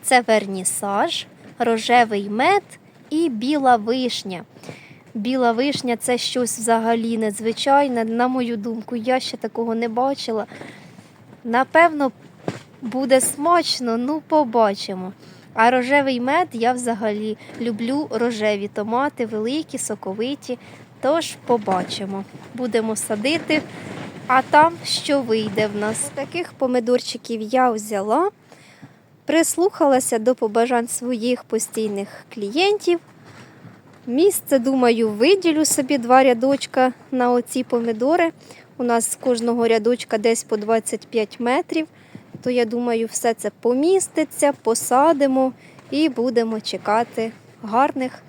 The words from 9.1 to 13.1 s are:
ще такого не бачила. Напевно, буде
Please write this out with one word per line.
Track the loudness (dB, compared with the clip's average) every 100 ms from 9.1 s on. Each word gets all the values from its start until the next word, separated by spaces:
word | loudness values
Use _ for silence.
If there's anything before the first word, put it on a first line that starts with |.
| 0
ще | -2 -8
такого | -8 -6 -4 -2
не | -2
бачила. | -2 -2 -2 -4 -6 -6 -12 -18 -20 -20 -20 -20 -20 -20 -16
Напевно, | -2 0 2 6 6 4 -2 -4 -20 -10 -10 -10 -16 -12
буде | -8 -4 4